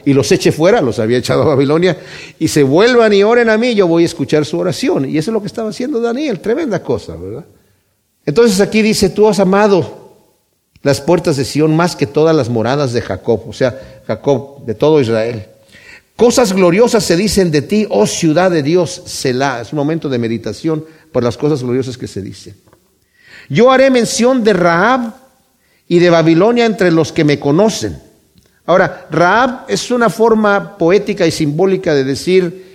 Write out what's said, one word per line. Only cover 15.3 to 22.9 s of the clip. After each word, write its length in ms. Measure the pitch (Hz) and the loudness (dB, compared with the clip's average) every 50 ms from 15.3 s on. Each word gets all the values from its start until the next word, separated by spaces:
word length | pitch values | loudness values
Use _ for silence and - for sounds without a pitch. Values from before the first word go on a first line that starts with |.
| 120 107 92 - - _ _ _ _ - - - - - _ _ _ | -6 -10 -12 -16 -20 _ _ _ _ -20 -20 -20 -20 -20 _ _ _
"Cosas 380 | - 214 240 233 254 247 190 190 | 0 2 2 4 2 0 2 2
gloriosas 500 | 196 185 175 170 196 247 226 240 220 - | 2 2 2 4 4 2 2 2 -2 0
se 140 | - 175 | 0 0
dicen 320 | 165 214 202 - 208 190 175 | 0 0 0 0 0 0 2
de 140 | 147 147 131 | 0 -2 -2
ti, 240 | - 208 214 214 208 | 0 -2 -2 -2 0
oh 160 | - 196 214 | 0 0 0
ciudad 460 | - - - 175 160 151 147 175 190 | 0 0 -2 0 0 2 2 2 2
de 100 | 175 160 | 0 0
Dios, 400 | 135 143 170 180 170 - - - - | 0 0 0 0 0 -2 -6 -14 -16
Selah". 560 | - - - - 135 123 127 135 139 127 117 | -14 -14 -6 -4 -2 -2 0 -2 -2 -4 -6
Es 120 | 117 - 151 | -8 -8 -6
un 40 | |
momento 320 | 151 143 147 165 160 156 151 | -4 -2 -2 -4 -4 -4 -4
de 100 | 131 117 | -4 -4
meditación 680 | 117 113 117 110 113 113 104 - - 160 160 156 156 - - - _ _ | -2 -4 -4 -6 -6 -8 -10 -6 -4 -4 -4 -4 -8 -12 -20 -20 _ _
por 120 | - 127 117 | -4 -2 -2
las 140 | 120 117 | -2 -4
cosas 260 | - 151 147 156 131 127 | -2 -2 -2 -2 -2 -4
gloriosas 340 | 123 120 131 127 131 120 | -4 -4 -4 -4 -6 -10
que 100 | - - | -12 -14
se 140 | 110 - 101 | -12 -12 -12
dicen. 340 | 95 - 101 - - - 101 _ _ _ _ _ _ _ | -12 -12 -16 -18 -20 -20 -20 _ _ _ _ _ _ _